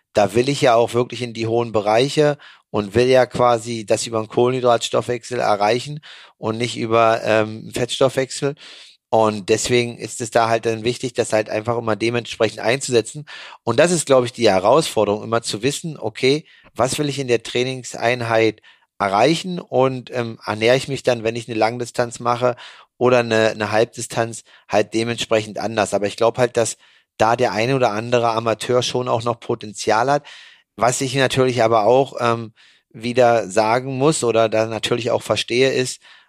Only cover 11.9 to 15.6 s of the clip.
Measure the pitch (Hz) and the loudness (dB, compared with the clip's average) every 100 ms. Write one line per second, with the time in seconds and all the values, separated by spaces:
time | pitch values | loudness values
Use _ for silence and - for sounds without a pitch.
11.9 | 107 113 120 110 - 110 110 104 135 - | -2 -2 -2 -4 -2 -2 0 -2 -2 0
12.9 | 120 - 151 147 - - - - 117 170 | 0 0 -8 -16 -18 -20 -10 -2 2 2
13.9 | 175 - 131 120 - 110 95 98 147 160 | 2 2 2 2 2 2 4 4 4 2
14.9 | - 101 107 113 113 - 107 | 0 2 0 -2 -4 -4 -4